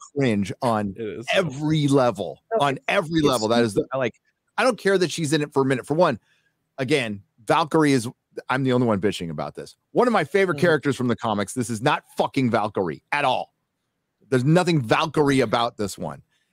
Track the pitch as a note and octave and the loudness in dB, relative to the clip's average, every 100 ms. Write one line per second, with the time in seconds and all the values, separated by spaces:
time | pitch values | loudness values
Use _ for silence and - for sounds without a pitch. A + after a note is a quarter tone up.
0 | - C#3+ C3 G2+ F#2+ - B2+ A2 G2+ F#2+ | -8 -2 0 0 -2 -2 -2 0 -2 -6
1 | G#2+ F#2+ A#2+ F3+ E3 C3+ D3+ D#3 C#3+ C#3 | -10 -8 -2 -2 -2 -4 -2 0 4 4
2 | B2 G2+ E2+ - _ A3+ C#3+ C3+ - F#3+ | 4 0 -8 -10 _ 0 0 -2 -2 -2
3 | D#3+ E3 D3 B2 G#2+ A#2 A#2 G2 - C3 | 0 0 2 2 2 2 2 0 -4 -4
4 | A#2+ - _ _ _ - B3+ G#3 F#3+ G3 | -4 -6 _ _ _ 0 0 0 0 2
5 | E3+ - D3 D3+ D3 C#3 C3+ B2+ - D#3 | 0 -2 -2 -2 0 0 0 0 -2 2
6 | E3+ A2 - _ _ _ _ - B2+ D3 | 2 0 -8 _ _ _ _ -8 -2 0
7 | A#2 G2+ - _ A2 D#3 E3 D#3+ D3 C3+ | -2 -8 -14 _ 0 0 2 2 4 2
8 | A#2 - _ - - B2+ C3 B2 A#2+ G2+ | 0 -10 _ -16 -4 -2 2 2 2 2
9 | G2+ - E2+ D2+ D2 - D2 - _ D#3 | 0 -2 -8 -8 -10 -10 -16 -20 _ 0
10 | A#3+ G#3 D3+ G3 F#3+ D3 F3 D#3 C#3+ B2+ | 2 2 0 0 0 2 2 2 0 -2
11 | B2 A2+ A#2 G#2 G2 B2+ A#2+ A2 C#3 D#3+ | -2 -2 -2 -2 -4 -4 -6 -2 -2 -2
12 | - - D#3+ C#3 B2+ A2 G#2 G#2+ F2 C2+ | -4 -4 -2 0 0 0 -2 -2 -4 -6
13 | _ D3 C3+ A2 - _ _ _ _ _ | _ -2 0 -2 -6 _ _ _ _ _
14 | _ _ _ C3 C3+ E3+ E3+ D#3+ A2+ C#3+ | _ _ _ 0 4 2 4 0 2 0
15 | D#3+ D#3 C#3+ C3 A2+ A#2+ A#2 - G2+ - | 0 0 2 2 2 0 -2 -4 -8 -6
16 | D#2+ C#2 _ _ _ | -10 -12 _ _ _